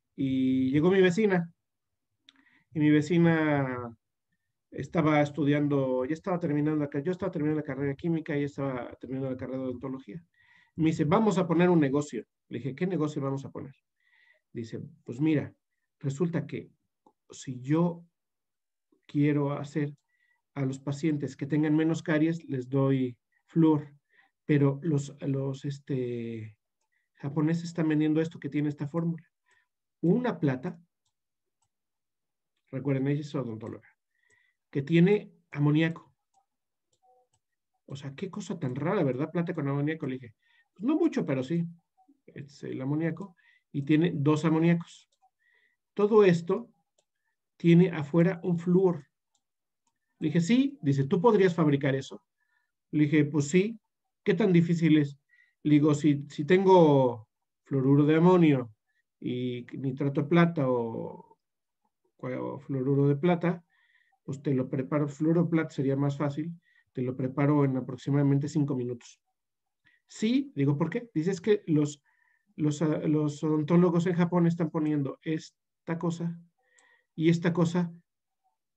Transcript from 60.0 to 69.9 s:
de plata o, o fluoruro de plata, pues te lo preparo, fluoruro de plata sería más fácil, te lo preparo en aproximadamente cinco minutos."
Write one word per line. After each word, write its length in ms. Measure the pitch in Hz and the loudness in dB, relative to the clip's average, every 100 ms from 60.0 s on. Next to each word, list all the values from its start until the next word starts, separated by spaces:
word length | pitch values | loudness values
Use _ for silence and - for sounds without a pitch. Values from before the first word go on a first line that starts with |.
| 143 156 | -4 -2
de 60 | 147 | 2
plata 400 | 170 170 170 131 | 4 2 0 -2
o, 680 | 123 117 113 110 - - _ _ _ _ _ _ _ _ _ | -2 -4 -8 -10 -14 -20 _ _ _ _ _ _ _ _ _
o 400 | 131 127 123 127 | -10 -8 -10 -10
fluoruro 480 | - 135 131 139 143 | -6 -4 0 2 4
de 80 | 143 | 2
plata, 480 | 175 175 170 175 _ _ _ _ _ _ | 2 0 0 -4 _ _ _ _ _ _
pues 200 | - 110 | -12 -8
te 120 | 156 | -2
lo 140 | 131 127 | -2 -2
preparo, 400 | 139 131 151 147 | -4 -2 -2 -4
fluoruro 360 | - 156 170 | -2 0 2
de 60 | 165 | 2
plata 200 | 165 156 | 0 -2
sería 260 | - 135 135 | -2 -2 0
más 200 | 143 143 | -2 -2
fácil, 360 | 147 143 165 170 _ _ _ | -4 -6 -10 -12 _ _ _
te 100 | - | -8
lo 140 | 123 - | -6 -4
preparo 480 | 127 127 143 147 | -4 0 2 4
en 120 | 139 131 | 2 0
aproximadamente 720 | 131 123 - 139 143 139 147 | -6 -8 -2 0 2 2 0
cinco 280 | 156 143 131 | -2 -2 -2
minutos." 440 | 123 120 - _ _ _ _ _ _ _ _ | -6 -8 -14 _ _ _ _ _ _ _ _